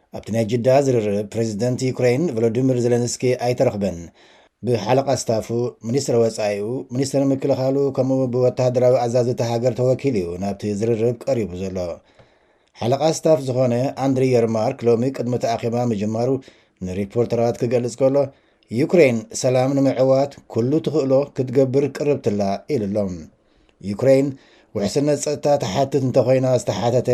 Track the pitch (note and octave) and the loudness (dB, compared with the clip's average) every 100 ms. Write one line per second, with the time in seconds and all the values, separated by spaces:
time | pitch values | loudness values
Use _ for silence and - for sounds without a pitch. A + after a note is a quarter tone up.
0 | _ - - A2+ G#2+ A#2+ B2+ C3+ C3+ B2 | _ -16 -4 -2 0 0 4 4 4 0
1 | G#2+ G2+ G#2 A2+ A2+ G2+ B2 B2+ B2+ - | 0 -2 -4 -4 -4 -2 -4 -2 -4 0
2 | B2 B2 E3+ A2+ A#2 A2+ C3 B2 A#2+ A#2+ | 0 2 -2 0 0 2 0 0 0 0
3 | A#2+ - B2+ B2 B2 B2 B2 G#2 G2 E2+ | -2 -2 -2 0 -2 0 0 0 -4 -4
4 | E2+ - - _ _ _ A2 A2+ G2+ C3 | -12 -20 -20 _ _ _ -4 -2 2 0
5 | C3+ B2 - A2 G2+ A#2 A#2+ - A2+ C3+ | 2 -2 -2 -2 -2 -4 -4 -6 -4 -2
6 | C3 A#2+ A2+ A2 G#2 G#2 G#2 B2+ - B2 | 0 2 2 0 -2 -2 -4 -6 -6 -4
7 | C3+ C#3 C#3 C3+ C#3+ C3 C3 C3+ C#3 C3+ | -2 0 0 0 0 0 0 0 0 0
8 | C3 C3 B2+ B2 B2 B2 B2+ B2 B2 B2 | 0 0 0 2 2 2 0 4 4 4
9 | A#2+ A#2+ A#2+ B2 A#2 A#2+ B2 A#2 B2+ B2+ | 2 0 0 -2 -2 0 0 0 0 0
10 | C#3 A2 E2+ F2 G2 G2 G#2+ G2+ A2+ A2 | 0 -2 -2 -4 -6 -4 -4 -2 -2 0
11 | A#2 A#2+ - B2 F#2+ F2+ F#2+ F#2 F2 - | 0 -2 -4 -2 -4 -6 -6 -6 -6 -10
12 | _ _ _ _ _ _ _ - A2+ C3 | _ _ _ _ _ _ _ -6 -2 0
13 | D#3 D#3+ D#3+ D#3 C3 B2 B2+ A#2+ C3+ B2 | 0 0 2 2 2 0 0 0 -2 -2
14 | C3+ C3+ C3 A#2+ A2+ A2+ A#2 C3+ A#2 A#2 | -2 2 2 4 2 0 -2 0 2 2
15 | C3 C3+ A#2+ A#2+ A2+ A2+ A#2+ A#2+ B2 G#2 | 0 -2 -4 -2 -2 -2 -2 -2 0 -2
16 | G#2+ A2 B2 C3+ - - _ _ F#2 F#2 | -2 -2 0 -2 -6 -20 _ _ -6 -6
17 | G2 A#2+ A2 A#2 A#2 A2+ B2 B2 A#2+ - | -4 -2 0 0 0 0 -2 0 -2 0
18 | C3+ C#3 C3+ - _ _ - A2 E3 F3 | 2 2 0 -6 _ _ -6 -2 2 6
19 | C#3 A#2 G#2+ - C3 B2+ C3 C#3 C3+ B2 | 6 4 -4 -4 0 2 2 2 2 2
20 | C3 C3 C#3 - - A2+ A#2+ D#3 D#3 D3+ | 4 2 0 -6 -6 -2 0 0 0 0
21 | C3+ C3+ C#3+ - B2+ B2 C3 C3+ C#3+ - | 2 2 0 -4 0 2 2 2 0 0
22 | D3 C#3 A#2 G#2 G2 G2 - C#3 G2+ G#2+ | 0 0 0 0 -2 -2 -2 -2 -2 -2
23 | G2 F2 D2+ _ _ _ _ _ G2 G2+ | -4 -6 -14 _ _ _ _ _ -8 0
24 | C3 C3+ C#3+ C3+ _ _ _ G#2 G2+ D3 | 4 4 2 -6 _ _ _ -6 -2 0
25 | D3 C#3+ D3+ D3 D3 C#3+ C3+ C#3 C3+ C#3 | 0 0 -2 -2 0 0 0 -2 0 0
26 | C3 C3 B2 C3 C3 B2 - G2+ A#2+ B2 | 2 2 4 2 2 0 0 -2 0 0
27 | A2+ | 2